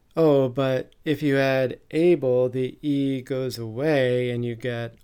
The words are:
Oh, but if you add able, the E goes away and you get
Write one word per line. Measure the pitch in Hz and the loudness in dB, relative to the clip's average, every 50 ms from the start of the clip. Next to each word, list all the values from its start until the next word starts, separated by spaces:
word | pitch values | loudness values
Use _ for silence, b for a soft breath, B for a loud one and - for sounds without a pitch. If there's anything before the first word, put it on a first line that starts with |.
| b b - | b b 0
Oh, | 170 160 156 143 139 135 127 | 2 4 4 6 4 4 2
but | 120 139 135 131 131 127 - - _ _ - | 0 -2 -2 0 0 -2 -4 -6 _ _ -4
if | 160 147 143 | -4 -2 0
you | 156 143 139 135 | 0 0 2 2
add | 135 135 131 131 131 123 - - _ - | 2 2 2 0 0 -2 -4 -8 _ -6
able, | - 156 170 180 175 147 135 127 123 127 127 127 | -2 2 4 4 4 4 2 2 2 2 2 0
the | 120 131 131 127 - - | 0 -2 -4 -4 -6 -6
E | - 147 143 139 139 135 135 131 | -4 -2 0 0 0 -2 -2 -4
goes | 120 - 135 131 131 127 120 120 | -6 -6 -4 -4 -4 -6 -6 -8
away | 117 113 110 123 143 160 151 139 127 123 123 123 123 123 | -10 -8 -6 -4 -2 0 2 2 2 2 0 0 0 -2
and | 120 120 120 | -2 -4 -4
you | 120 117 | -4 -6
get | 117 - 123 120 117 117 117 - _ | -6 -6 -6 -6 -6 -8 -10 -12 _